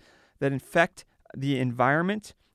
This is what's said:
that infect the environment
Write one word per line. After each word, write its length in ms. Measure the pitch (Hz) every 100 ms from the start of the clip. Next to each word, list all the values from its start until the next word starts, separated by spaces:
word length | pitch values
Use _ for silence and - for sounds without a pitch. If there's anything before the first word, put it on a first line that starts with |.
| _ _ _ _
that 140 | 139
infect 500 | 135 - 175 175 - - _ - -
the 240 | 139 131
environment 720 | 127 120 123 151 180 208 - - _